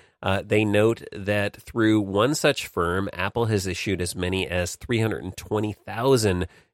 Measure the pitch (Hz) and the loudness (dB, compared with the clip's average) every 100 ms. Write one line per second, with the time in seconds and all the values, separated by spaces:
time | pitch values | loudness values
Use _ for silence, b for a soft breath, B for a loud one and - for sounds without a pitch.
0 | B B 98 98 101 107 107 104 113 113 | B B -2 -2 2 2 4 4 4 0
1 | - - 98 104 101 - - 117 110 110 | -8 -8 -2 -2 -2 -6 -8 0 4 4
2 | 98 98 123 156 151 - - - 87 90 | 2 2 2 2 0 0 -4 -2 0 0
3 | 98 - 95 117 110 107 92 87 - 90 | -2 -4 -4 -2 0 0 -2 -4 -4 -2
4 | 87 92 90 95 92 90 87 - - 117 | -4 -4 -2 -2 -2 -2 -4 -6 -4 0
5 | 110 90 92 - - 107 107 104 - 107 | 0 -2 -8 -12 -4 -2 -2 -6 -10 -2
6 | 131 131 107 90 87 b b | 4 4 4 0 -2 b b